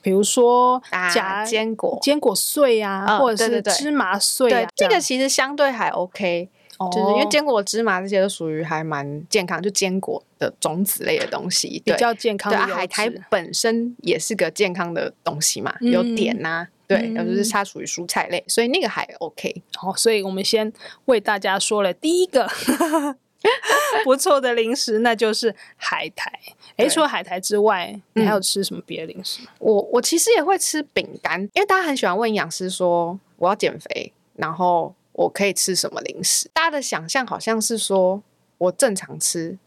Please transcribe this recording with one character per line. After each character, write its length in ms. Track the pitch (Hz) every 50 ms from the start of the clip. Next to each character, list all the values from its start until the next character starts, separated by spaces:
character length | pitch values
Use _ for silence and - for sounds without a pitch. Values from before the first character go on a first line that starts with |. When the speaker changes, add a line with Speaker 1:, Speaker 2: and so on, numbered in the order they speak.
Speaker 1:
比 80 | _ 202
如 140 | 190 196 214
说 580 | - - 262 240 240 247 247 247 247 254 254 247 -
Speaker 2:
啊， 240 | - 185 185 180 226
Speaker 1:
夹 300 | 233 196 190 190 202 214
Speaker 2:
坚 320 | 226 226 214 220 226 226
果。 240 | 220 - - - -
Speaker 1:
坚 160 | - 277 285
果 160 | 294 285 254 196
碎 480 | - - - - 294 285 262 233 220
啊， 240 | 214 196 196 190 196 202
Speaker 2:
嗯， 100 | 214 202
Speaker 1:
或 160 | 269 247 220
者 80 | 202 226
是 60 | 226
Speaker 2:
对， 120 | 240 226
对， 120 | 202 208 185
对。 0 |
Speaker 1:
芝 180 | - 277 302
麻 260 | 302 277 226 185 190
碎 320 | 202 - - - - 262 240 254
啊， 80 | 240
Speaker 2:
对， 60 | 226 - -
Speaker 1:
这 120 | - 294
样。 40 | 554
Speaker 2:
这 60 | 440
个 60 | 349
其 180 | 277 - 254 254
实 80 | 269
相 260 | 269 269 - 262 262 277
对 160 | 294 285 269
还 200 | 262 220 196 160
OK。 580 | - - 180 180 _ - 214 180 175 170 180 185 _ _ _ _ - _
Speaker 1:
哦。 100 | 190 180
Speaker 2:
就 80 | 180 220 190
是 60 | 202 208
因 60 | 214
为 60 | - -
坚 160 | 311 294 302
果、 160 | 294 247 214
芝 220 | 202 - - 220 233
麻 180 | 220 190 180
这 60 | 190
些 120 | 196 208 190
都 80 | 190
属 220 | 202 196 - 170 160
于 140 | 156 156 165
还 200 | 156 160 156 160
蛮 400 | 160 156 143 139 143 143 147 160 -
健 160 | - 214 185
康， 160 | 175 180 160
就 80 | 175 208
坚 320 | 196 - 196 185 185 190
果 200 | 185 - 175 170 _ _ _ _
的 120 | 151 - - _
种 240 | - 165 156 175 202
子 200 | 196 - - -
类 160 | - 160 -
的 80 | -
东 220 | - - - 143 180
西， 300 | 185 - - - - 160 -
对。 80 | - 196
Speaker 1:
比 60 | -
较 120 | 240 233 233
健 200 | 226 - 226 208
康 160 | 202 - 208
的 60 | 226
油 80 | 208 -
脂。 60 | 202
Speaker 2:
对 20 | -
啊， 40 |
海 100 | - 185
苔 220 | 185 - - 214 233 233 185 190 _
本 240 | - 196 170 - 202
身 420 | - - 226 226 233 233 240 240 -
也 160 | - - 165
是 180 | - - - 226
个 140 | 196 185 160
健 240 | 160 - 208 190 175
康 180 | 175 175 170
的 220 | 170 - - - - _ _
东 160 | - - 147
西 220 | 160 - - -
嘛， 100 | - - - -
Speaker 1:
嗯。 100 | 240 240
Speaker 2:
有 100 | 240 233
碘 420 | 240 240 226 220 208 - 240 202 165
啊， 240 | 160 165 165 170 - _ _ _
对， 260 | _ 196 214 233 226 220
Speaker 1:
嗯。 120 | 226 -
Speaker 2:
就 80 | - 185
是 120 | 196 208
它 160 | 220 214 208 202
属 160 | 196 - -
于 60 | -
蔬 220 | - - - 175
菜 200 | 175 - 202 156 -
类， 140 | 180 175 -
所 160 | - - 226 233
以 40 | 240
那 120 | 269 370
个 80 | 311 220
还 140 | - - - - - -
OK。 420 | 170 156 _ - - 165 - 180 - _ -
Speaker 1:
好， 180 | - - 185 190
所 180 | - - 233
以 120 | 226 208 190
我 80 | 190
们 120 | 190 185 196
先 300 | - - 220 214 214 - _ - - - _ _
为 160 | - 254 214
大 160 | 202 - 214
家 220 | 202 196 202 190 196
说 240 | - - 220 208 202
了 100 | 185 180
第 300 | _ - 311 339 359 370
一 20 |
个 240 | 359 - 262 214 - - - - - 285 262 349 320 302 320 285 294 269 _ _
<laughs> 760 | _ _ _ - 415 508 539 - 427 508 571 587 587 480 - -
不 120 | 269 254
错 260 | 277 - 381 302 277
的 120 | 254 247 240
零 220 | 233 226 220 240
食， 240 | - - - 220 220
那 160 | 233 240 226
就 160 | 202 233 220
是 220 | 214 - 240 226 196 - - - -
海 320 | _ - - - - - 160 _
苔。 160 | - - - - - - - - _ _ - -
诶， 80 | - 226
Speaker 2:
对。 40 | 302
Speaker 1:
除 120 | - 320
了 60 | 311
海 160 | 277 240 185 180
苔 160 | - 180 185
之 200 | 185 - 208 208
外， 320 | 208 220 208 185 175 - 208 202 - _ _
Speaker 2:
嗯。 80 | 220 220
Speaker 1:
你 20 |
还 80 | 202 214
有 60 | 202
吃 240 | 185 - - 196 196
什 120 | - 190
么 60 | 175 -
别 180 | - 170 151
的 120 | 160 165 -
零 100 | - 185
食 200 | - - - 247
吗？ 60 | - - _
Speaker 2:
我， 200 | - 220 214 202 202 - -
我 80 | 240
其 160 | 247 - -
实 160 | 330 - 440 480
也 100 | 403 294
会 140 | 339 392
吃 240 | 359 - - - 311
饼 260 | 302 _ _ - 180 - - -
干， 180 | - - 160 175 196 208 _
因 80 | 339
为 40 | 415
大 100 | 403 381
家 60 | 381 370
很 120 | 311 277
喜 80 | 254 -
欢 140 | 190 180
问 100 | 196 233
营 80 | 226 214
养 140 | 196 151 170
师 180 | - - 190
说 500 | 185 185 - 185 175 175 170 170 165 180 196 _ _ _
：“我 100 | _ 165
要 80 | 180 202
减 240 | 202 - 160 - 156
肥， 320 | - - - - - - _ _ _ _ _
然 160 | - 165 160
后 420 | 165 170 185 180 175 170 160 147 185 _ _ _ _
我 160 | - 170 170
可 160 | - - 196
以 80 | 202 185
吃 220 | - - - 185
什 180 | 170 - - -
么 80 | -
零 220 | - - - - 190
食？” 260 | - - - - - _
大 100 | 320 330
家 80 | 330
的 100 | 302 285
想 260 | 247 - - 156 160
象 180 | 165 - 277 254
好 100 | - 160
像 240 | - - 220 220 220
是 160 | 214 - 233
说 440 | 214 - - 202 190 185 185 190 208 - _ _ _ _ _ _
我 140 | _ 175 180
正 240 | 180 _ 269 247 202
常 240 | 190 - - - 160
吃 380 | - - - 175 160 165 190 190 _